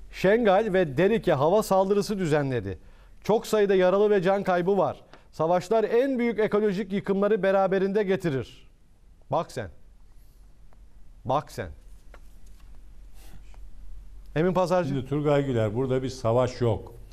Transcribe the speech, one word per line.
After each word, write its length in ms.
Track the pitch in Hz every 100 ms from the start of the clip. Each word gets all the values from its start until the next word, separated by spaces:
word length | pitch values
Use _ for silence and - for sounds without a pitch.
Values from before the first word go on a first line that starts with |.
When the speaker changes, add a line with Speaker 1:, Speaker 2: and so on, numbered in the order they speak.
| -
Speaker 1:
Şengal 640 | - 185 226 214 185 226
ve 240 | 185 165 135
Derike 360 | 196 226 180
hava 300 | 139 151 214
saldırısı 560 | 208 190 196 202 185 202
düzenledi. 580 | 170 151 139 123 98 87 - - - -
Çok 240 | - 226 226
sayıda 280 | 214 202 190
yaralı 340 | 180 196 208
ve 120 | 202
can 220 | 175 196
kaybı 340 | 190 180 175 202
var. 240 | 143 101 - - -
Savaşlar 520 | - 165 180 - 226
en 360 | 214 233 277 254
büyük 200 | 240 208
ekolojik 540 | 208 208 214 185 185
yıkımları 500 | 196 - 196 202 214
beraberinde 600 | 190 196 190 190 196 202
getirir. 640 | 190 190 170 131 - - - - - - - - -
Bak 200 | 156 165
sen. 180 | 131 95 - - - - - - - - - - - - - - - 107
Bak 260 | 143 151
sen. 160 | - 87 - - - - - - - - - - - - - - - - - - - - - - - - - - 147
Emin 180 | 175
Pazarcı. 360 | 180 170 180 147
Speaker 2:
Şimdi 160 | 139 -
Turgay 400 | 147 147 143 139
Güler, 300 | 117 107 110
burada 280 | 135 131
bir 60 | 131
savaş 520 | - 113 120 123 -
yok. 320 | 117 98 - - -